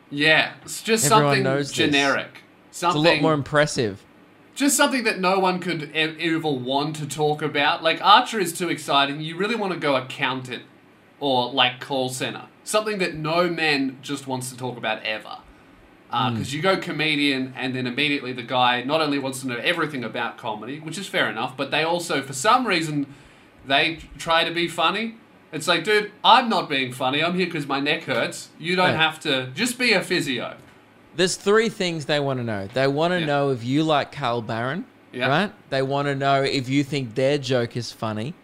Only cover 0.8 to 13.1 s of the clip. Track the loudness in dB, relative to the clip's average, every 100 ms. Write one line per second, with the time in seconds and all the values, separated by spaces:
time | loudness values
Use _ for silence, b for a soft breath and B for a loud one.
0.8 | 0 0 6 6 6 4 2 0 -2 0
1.8 | 2 4 2 0 -4 -12 -20 -20 -18 -2
2.8 | 0 4 4 6 4 2 2 2 2 2
3.8 | -2 -4 -14 -20 -20 -20 -16 -2 2 4
4.8 | 2 2 0 0 2 4 2 0 -2 -4
5.8 | -4 -2 -2 -2 -2 0 0 -2 -2 -2
6.8 | -2 -4 -8 -2 0 0 -2 2 2 2
7.8 | 0 2 8 8 6 0 -2 -2 -4 -4
8.8 | 0 2 2 -2 -8 -4 -2 -2 -4 -2
9.8 | 0 0 -2 -4 -4 -4 -8 -12 -12 -20
10.8 | -20 -20 -20 -6 0 0 0 2 0 0
11.8 | -6 -4 -2 -4 -6 -8 -14 -18 -4 -2
12.8 | 0 -2 -4